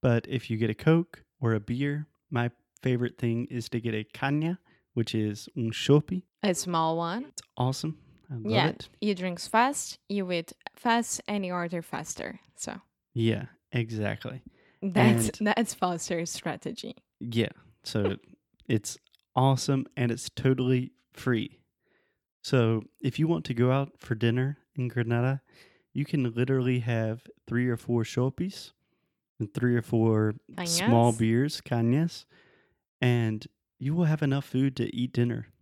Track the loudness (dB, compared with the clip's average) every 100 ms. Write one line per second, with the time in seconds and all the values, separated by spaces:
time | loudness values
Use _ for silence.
0 | 4 2 0 -6 -4 -2 0 2 4 4
1 | 4 -8 _ _ 0 0 -2 -2 -2 -4
2 | -8 _ _ -2 -2 _ _ _ -2 0
3 | -2 -2 -2 -2 -4 -8 -6 -4 -4 -6
4 | -8 -6 -2 0 -2 -4 _ _ _ -4
5 | -2 0 -2 -4 -12 -6 -6 -4 4 4
6 | 4 -6 -8 _ -2 -2 -2 0 2 0
7 | -2 -4 -8 -16 -20 -2 -2 -2 -6 -8
8 | _ _ _ -8 0 2 2 0 -14 _
9 | -2 -2 -4 -6 0 2 2 0 -8 -12
10 | _ -4 -2 -4 -4 -14 -18 -6 0 0
11 | 0 -6 -6 -6 -4 -4 -4 -6 -6 -10
12 | -10 -10 -10 -10 _ -14 -12 -12 _ _
13 | _ 0 0 0 -4 _ _ -4 -4 -4
14 | -4 -4 -10 -14 -18 _ _ _ -4 4
15 | 4 4 0 0 0 0 0 -2 -2 -2
16 | -4 -4 -4 -6 -8 -6 -8 -10 -12 -16
17 | _ _ -4 0 0 -4 -20 _ -6 -2
18 | -2 -2 _ -20 _ _ -2 -2 -2 -14
19 | _ _ _ 2 4 4 2 0 -2 -2
20 | -2 -2 -8 -2 2 2 2 2 0 _
21 | _ -6 0 0 -2 _ _ _ _ _
22 | _ _ _ _ 0 2 4 2 -2 _
23 | -4 0 0 0 -2 0 2 2 -2 _
24 | -6 0 0 2 -2 -6 _ -6 -4 -2
25 | 0 0 0 -2 _ _ -20 _ _ -6
26 | -2 0 0 0 0 2 2 0 0 0
27 | -2 -4 -12 -20 -4 -2 0 -2 0 -2
28 | 0 0 -2 -2 -8 -8 -18 _ _ _
29 | _ _ _ _ -6 0 2 2 2 4
30 | 4 4 2 -2 _ -8 -2 2 6 8
31 | 8 6 4 4 2 -2 -2 0 2 2
32 | 0 -4 -20 _ _ _ _ _ _ _
33 | 2 2 2 -2 -8 _ _ _ -4 0
34 | 2 2 0 -2 -2 0 0 0 -4 -2
35 | -4 0 0 0 -8 _